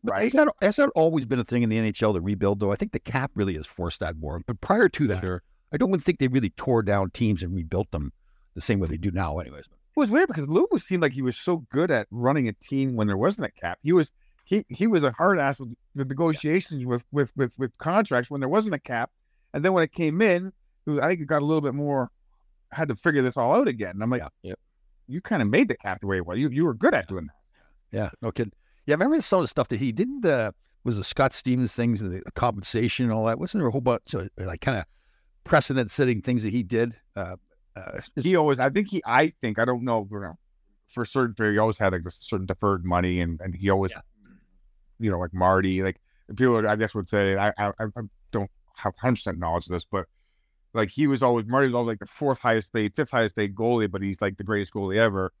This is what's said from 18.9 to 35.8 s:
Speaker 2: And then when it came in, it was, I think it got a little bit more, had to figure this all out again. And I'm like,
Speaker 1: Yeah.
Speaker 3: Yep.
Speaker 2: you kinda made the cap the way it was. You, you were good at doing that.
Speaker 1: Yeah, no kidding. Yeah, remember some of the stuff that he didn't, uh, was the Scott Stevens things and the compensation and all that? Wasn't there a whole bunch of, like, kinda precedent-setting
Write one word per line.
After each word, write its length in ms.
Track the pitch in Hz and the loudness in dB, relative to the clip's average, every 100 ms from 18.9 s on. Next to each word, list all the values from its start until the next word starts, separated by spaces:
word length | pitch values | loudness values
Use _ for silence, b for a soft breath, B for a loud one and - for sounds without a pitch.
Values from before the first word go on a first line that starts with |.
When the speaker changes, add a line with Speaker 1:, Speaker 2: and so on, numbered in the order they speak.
| 120 117 _ _ _ _ | -6 -6 _ _ _ _
Speaker 2:
And 100 | 143 | 0
then 80 | 175 | 2
when 120 | 185 | 2
it 80 | 160 | 0
came 280 | - 160 165 | 0 -2 2
in, 320 | 220 175 190 _ _ _ | 4 2 0 _ _ _
it 60 | - | -4
was, 80 | 147 | 0
I 100 | 143 | 0
think 120 | 180 | 0
it 60 | 143 | 0
got 160 | 151 | 0
a 20 | |
little 160 | 147 156 | 2 0
bit 140 | 143 | 0
more, 360 | 139 147 139 120 _ _ _ _ _ _ | -4 -2 -2 -4 _ _ _ _ _ _
had 160 | - 151 | -6 -4
to 80 | 113 | 0
figure 260 | 175 147 | 2 4
this 140 | 127 135 | 2 2
all 180 | 120 | 2
out 140 | 196 254 | 4 2
again. 220 | 113 95 | -2 -6
And 120 | 95 | -4
I'm 80 | 110 | -2
like, 100 | 123 | -2
Speaker 1:
Yeah. 80 | 78 _ | -6 _
Speaker 3:
Yep. 160 | - 95 _ _ _ _ - | -14 -14 _ _ _ _ -12
Speaker 2:
you 140 | 151 | -12
kinda 240 | - 190 | -4 0
made 240 | 104 147 254 | 2 4 2
the 80 | - | 0
cap 240 | 98 92 | -6 -6
the 80 | 98 | -2
way 80 | 95 | -2
it 100 | 85 | -2
was. 120 | 95 | -2
You, 120 | 143 | -2
you 140 | 131 | 0
were 100 | 165 | 0
good 180 | 110 247 | 2 2
at 140 | 151 90 | 2 -2
doing 200 | 95 76 | -8 -8
that. 680 | _ _ _ _ _ _ 107 | _ _ _ _ _ _ -6
Speaker 1:
Yeah, 140 | 104 - | -6 -6
no 120 | 113 | -8
kidding. 200 | - 110 _ _ _ - | -4 -6 _ _ _ -2
Yeah, 80 | |
remember 280 | 151 233 320 | 2 2 0
some 160 | - 190 | 2 2
of 60 | |
the 40 | 139 | 2
stuff 200 | - 127 | -2 -2
that 100 | 110 | -2
he 140 | 131 | -2
didn't, 340 | 110 240 277 190 | -2 -4 0 0
uh, 240 | 131 107 - _ _ | 2 -2 -6 _ _
was 140 | 127 104 | -4 -4
the 80 | |
Scott 280 | - - 131 | -4 0 0
Stevens 400 | - 127 127 120 | 0 -2 0 0
things 300 | - 117 107 | 0 0 0
and 80 | 101 | -4
the 120 | 90 - | -8 -10
compensation 720 | - 123 104 95 113 117 - | -2 -2 -2 -4 0 0 0
and 100 | 120 | 0
all 120 | 110 110 | 0 0
that? 120 | 113 | -2
Wasn't 220 | 185 208 | -4 -2
there 60 | 135 | 0
a 20 | |
whole 100 | 135 | 0
bunch 320 | 127 117 - | 0 0 -4
of, 140 | - 92 - | -8 -8 -10
like, 220 | 92 - | -10 -4
kinda 240 | - 113 - _ _ _ _ _ | -2 -4 -6 _ _ _ _ _
precedent-setting 800 | - 156 - 131 | 2 2 4 -2